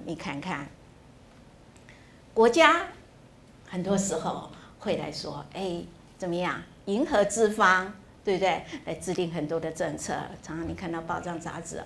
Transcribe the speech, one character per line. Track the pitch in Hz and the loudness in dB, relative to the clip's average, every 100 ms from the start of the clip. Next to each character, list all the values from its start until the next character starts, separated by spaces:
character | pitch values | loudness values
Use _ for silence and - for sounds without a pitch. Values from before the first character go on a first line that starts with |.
| - | -8
你 | 165 | -8
看 | 190 143 | -8 -8
看， | 185 143 143 - - - - - - - - - - - - - - - - | -6 -8 -8 -16 -20 -20 -20 -20 -20 -20 -20 -20 -20 -20 -20 -20 -20 -20 -2
国 | - 233 | 6 6
家 | 330 302 339 381 - - - - - - - - | 8 8 6 0 -10 -20 -20 -20 -20 -20 -20 -10
很 | 185 | -4
多 | 185 196 | 0 2
时 | - - | 2 -2
候 | 180 - - - - - | -2 -6 -8 -16 -20 -8
会 | 214 151 | -2 -2
来 | 151 | -4
说， | - 156 143 143 | -8 -8 -10 -10
哎， | - 190 170 170 - - - | -6 -4 -6 -8 -16 -20 -8
怎 | 180 | -4
么 | |
样， | 175 175 131 - - - | -2 -2 -4 -10 -10 -2
迎 | 208 330 | 0 4
合 | 233 202 | 4 4
资 | 220 214 | 4 4
方， | 214 190 185 190 - - - | 6 6 6 2 -10 -20 -6
对 | - 185 | 0 2
不 | |
对？ | 185 165 - 294 - | 2 0 -4 -10 -8
来 | 165 | -6
制 | 185 | -4
定 | 180 170 | -2 -2
很 | 165 147 | -2 -2
多 | 165 | -2
的 | 160 | -4
政 | 160 165 151 | -4 -4 -4
策。 | - 139 - - | -6 -6 -6 -12
常 | - 160 | -10 -6
常 | 165 | -6
你 | 170 | -6
看 | 185 | -6
到 | 165 | -6
报 | 165 165 | -4 -6
章 | 175 165 | -4 -8
杂 | 165 - | -8 -10
志， | 165 - | -10 -10